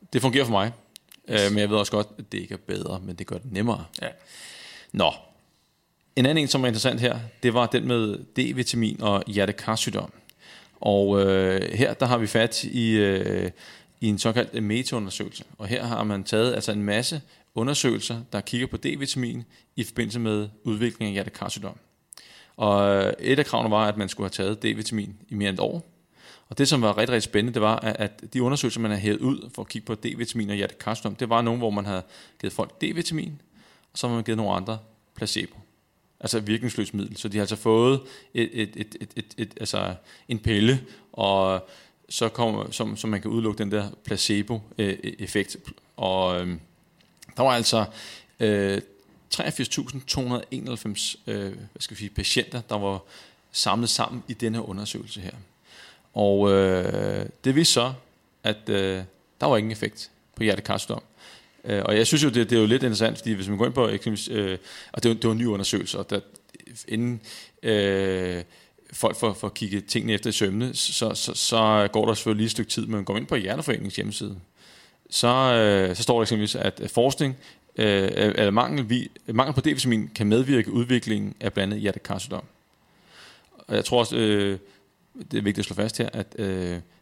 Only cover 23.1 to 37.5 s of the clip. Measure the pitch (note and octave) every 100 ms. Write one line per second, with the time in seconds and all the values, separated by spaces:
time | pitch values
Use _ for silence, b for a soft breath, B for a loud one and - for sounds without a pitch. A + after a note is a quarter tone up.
23.1 | - - C3+ C#3+ A#2 A#2 G#2+ G#2+ G#2 G2
24.1 | - F#2+ - G2 G#2+ A2 A2 A2 A2 G2+
25.1 | F#2 - G#2 G2+ F#2+ - E3+ - _ _
26.1 | B B B B - C#3 C#3+ A2 G2 A2
27.1 | A#2+ - G#2 A#2 A#2 G#2+ A2+ A2 G#2+ G#2
28.1 | - A2+ C3 B2 C#3+ B2 A#2 A2+ G2+ G#2
29.1 | G#2 C3 C#3 - - G#2 A2+ - G#2+ A2+
30.1 | A2 A#2 A#2 G2+ G2+ G2 - - A2+ A2
31.1 | G#2 A#2 A#2 A#2 A#2+ A2+ G#2 G2+ F#2+ F#2
32.1 | B B B G2 - - - D3+ E3 E3
33.1 | D#3 D#3+ D3 _ b b b b - B2
34.1 | A#2 A2 A2+ G#2 F#2 F#2+ A2 - _ _
35.1 | - A2 - - - - _ _ _ _
36.1 | _ - A2+ G2+ A2 A#2+ A2 G2 G2+ G#2
37.1 | G2+ G#2+ G#2 G2+